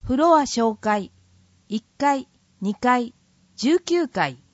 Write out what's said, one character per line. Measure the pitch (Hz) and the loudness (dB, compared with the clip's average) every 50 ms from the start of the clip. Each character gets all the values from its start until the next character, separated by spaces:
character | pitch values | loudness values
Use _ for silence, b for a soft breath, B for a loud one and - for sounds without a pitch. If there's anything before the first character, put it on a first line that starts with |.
フ | - - 254 | -4 -4 0
ロ | 262 311 339 330 | 2 4 4 4
ア | 311 277 | 4 2
紹 | 240 - 233 226 226 214 - | 0 -2 0 0 0 -2 -2
介。 | - 214 208 208 190 - _ _ _ _ _ _ _ _ _ _ _ | -2 -2 -2 -2 -4 -10 _ _ _ _ _ _ _ _ _ _ _
一 | _ 208 220 _ _ _ | _ -8 -8 _ _ _
階、 | _ 277 285 277 269 254 _ _ _ _ _ _ _ | _ 0 0 0 0 -4 _ _ _ _ _ _ _
二 | 190 196 208 | -6 -6 -6
階、 | - - 247 247 247 240 233 _ _ _ _ _ _ _ _ _ | -2 0 0 0 0 -2 -6 _ _ _ _ _ _ _ _ _
十 | - 202 262 330 359 | -4 0 2 2 2
九 | - - 339 349 330 | 0 0 0 0 0
階。 | 254 _ 190 160 143 127 127 _ _ | -2 _ -4 -4 -4 -4 -10 _ _